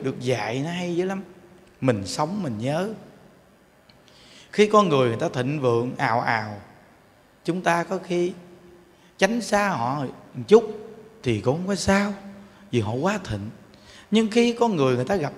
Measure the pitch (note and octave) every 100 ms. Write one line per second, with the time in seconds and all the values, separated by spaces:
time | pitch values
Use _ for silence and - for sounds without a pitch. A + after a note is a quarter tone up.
0 | C3 - B2+ A#2 G#2+ B2+ D#3 F3 F3 E3+
1 | F#3+ F#3+ F#3 - - - - _ C3 G#2
2 | F#2+ - D3+ G#3 D#3+ G#2+ B2 D#3 G3+ G#3+
3 | - - - - _ _ _ _ _ -
4 | - - - - - - G#3 G#3 F#3+ C#3
5 | B2 A2+ E3 B2+ B2+ D3+ B2+ A#2 B2 -
6 | C3 A2+ B2+ A2+ G#2+ G#2 - - - -
7 | _ _ _ _ - F3+ F3 E3+ E3+ F#3+
8 | F3+ F3 F3+ - - - - - - _
9 | _ - G3 A#3 A3 G3+ G3+ D3 A#2+ D3
10 | C3 - - C3+ A2+ A3 A3 - - -
11 | - - B2+ G#2+ B2+ D#3 F#3 G3 - G3
12 | G3+ G3+ - - - - - A#2+ G#2 B2
13 | F3+ G#3+ - G#2+ G#2 - - - - -
14 | - G#3+ A3 A#3 A#3+ A#3 A#3 F3 C3 B2
15 | B2+ G3 C#3